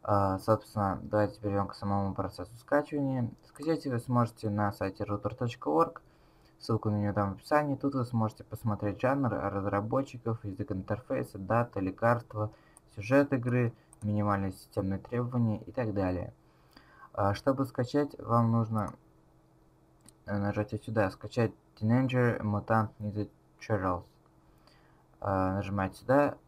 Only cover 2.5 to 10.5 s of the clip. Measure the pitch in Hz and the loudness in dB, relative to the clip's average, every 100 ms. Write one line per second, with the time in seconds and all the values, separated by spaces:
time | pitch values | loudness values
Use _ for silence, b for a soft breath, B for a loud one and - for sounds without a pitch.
2.5 | 120 - 143 143 147 139 131 117 - - | -14 0 0 0 -2 -2 -2 -4 -6 -20
3.5 | - 151 156 143 120 120 120 117 - 110 | -8 -2 -2 -2 -4 0 2 2 -2 -2
4.5 | 104 104 98 98 - 101 101 104 104 120 | 0 0 0 -6 -4 -4 -2 -4 -4 -6
5.5 | - 147 156 165 - - b b b b | -4 0 2 2 -2 -20 b b b b
6.5 | _ - 113 110 104 101 101 101 98 - | _ -2 0 2 0 0 2 0 -2 0
7.5 | 151 147 135 139 135 123 117 110 - - | 0 2 -2 -2 -2 -2 0 0 -2 -14
8.5 | 110 117 101 104 98 127 139 127 104 101 | -6 -4 0 -2 0 0 2 0 0 -2
9.5 | 98 98 101 110 131 139 120 117 113 104 | -2 0 -2 0 -2 -2 -6 -4 -4 -6